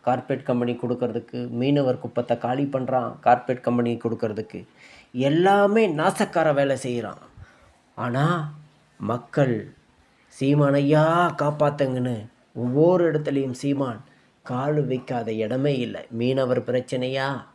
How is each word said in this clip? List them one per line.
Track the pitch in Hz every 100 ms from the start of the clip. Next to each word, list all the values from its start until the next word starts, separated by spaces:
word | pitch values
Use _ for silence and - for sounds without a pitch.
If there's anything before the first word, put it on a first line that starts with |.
கார்ப்பரேட் | - 127 - 131
கம்பெனி | - 123 120
கொடுக்கறதுக்கு, | 120 120 120 120 113 117 123 120
மீனவர் | 117 131 143 135 123
குப்பத்தை | 120 - 123 120
காலி | 120 131
பண்றான், | 143 135 123 127 117 117
கார்ப்பரேட் | 123 123 - 123
கம்பெனி | - 120 120 117
கொடுக்கறதுக்கு. | 117 110 113 104 107 92 - _ - - _
எல்லாமே | 123 135 156 185 202 202 214 220
நாசக்கார | 151 175 185 202 175 160
வேலை | 139 139 131
செய்றான். | 127 120 107 - - - - _ _ _ _
ஆனா, | - 120 123 151 175 151 - - _ _ _
மக்கள் | 104 120 - - 135 110 101 - _ _ _ _ _ -
"சீமானையா, | 135 147 143 143 143 151 156 170 175 156
காப்பாத்துங்கன்னு" | 147 147 147 143 135 127 123 117 104 _ _
ஒவ்வொரு | - 120 135 165 180 170
இடத்துலையும் | 151 147 139 135
சீமான் | 120 143 139 135 110 - _ _ _
காலு | - 123 139 151 127
வைக்காத | 127 - 127 113
இடமே | 110 110 127 143 135
இல்லை. | 117 98 -
மீனவர் | 117 120 135 127 123
பிரச்சனையா? | 117 127 123 131 127 135 135 135 -